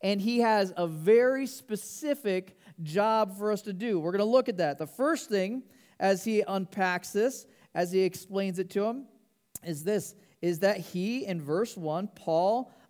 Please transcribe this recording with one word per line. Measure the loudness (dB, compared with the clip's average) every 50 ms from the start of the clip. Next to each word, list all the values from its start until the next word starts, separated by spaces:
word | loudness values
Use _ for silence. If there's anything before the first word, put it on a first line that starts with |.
| -2
and | 0 0 0
he | 0 2 2 4
has | 4 6 6 4 4 2 0
a | -2 -2
very | -2 -2 0 4 6 8 8 8 6 2 0 -2 -4
specific | -8 -10 -10 -6 -6 -6 -6 -8 -12 -6 -2 -2 -2 -2 0 -2 -2 -2 -2 -6 -12 _ _ -20 -14 -12 -8
job | -4 0 2 2 4 4 2 2 0 -2
for | -4 -2 -2
us | -2 -2 -4
to | -6 -8
do. | -4 -2 0 0 0
We're | 0 0 0
gonna | 0 2
look | 4 4 4 4 2
at | 0 0
that. | 0 -2 -2 -4
The | -6
first | -8 -4 0 0 0 0 0 -2 -2
thing, | -2 0 0 -2 -4 -8 -10 -12 -20 -20 _ _ _ 0
as | 2 2 2 2 0
he | 0 0 0 0
unpacks | 0 -2 -4 -4 -4 -4 -2 0 0 0 -2 -4 -4
this, | -2 0 0 0 0 -4 -12 -20 _ _ _ _ -4
as | -2 -2 0
he | 2 2 2
explains | 2 0 -4 -10 -6 -4 -2 -2 -2 -2 -4
it | -4 -4
to | -2 -2 -2
him, | -2 -2 -6 -8 -14 _ _ _ _ _ _ _ _ -18 -12 -8
is | -8 -8 -6 -2
this, | -2 0 0 -2 -4 -10 -18 -20 _ _ _
is | -2 -2 0 2
that | 2 2 2 0
he, | -4 -6 -4 -4 -2 -2 -2 -4 -4
in | -4 -6 -4
verse | -4 -2 -2 0 -2 -2 -4
one, | -6 -4 -4 -2 -2 -4 -6 -10
Paul, | -8 -4 0 2 2 4 2 2 0 -2 -6 -12 -20 _